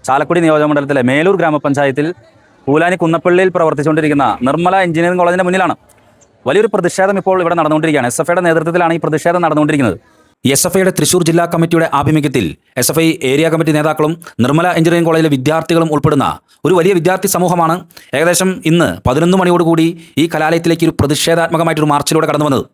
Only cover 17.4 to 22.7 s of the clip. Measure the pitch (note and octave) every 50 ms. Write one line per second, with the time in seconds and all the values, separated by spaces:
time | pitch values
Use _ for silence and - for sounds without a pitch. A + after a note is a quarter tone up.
17.4 | F3+ F3 F3+ F3 E3 D#3+ E3 F#3 E3+ _ _ - - - - C#3 D#3+ F3 F3 E3
18.4 | F#3 F#3 F#3 - - D#3+ D#3+ F3 D#3+ G#2+ E2+ G2 _ B2+ B2+ D3 E3 F3 F#3 F#3+
19.4 | F#3 F3+ F3 E3+ E3+ D#3+ E3 E3 E3 E3 E3+ - - - _ - D#3 E3 - D#3
20.4 | D#3 D#3 E3 E3+ E3 E3+ E3 D#3+ E3+ D#3+ - - C#3+ C#3 D3+ C#3 - E3 E3 E3+
21.4 | E3 E3 E3+ D#3+ E3+ E3 D#3+ D3+ D#3 D3+ C#3+ C#3+ C#3+ - D#3 D#3+ D#3 D#3 C#3+ C#3+
22.4 | D3+ D3+ C3+ A2 - -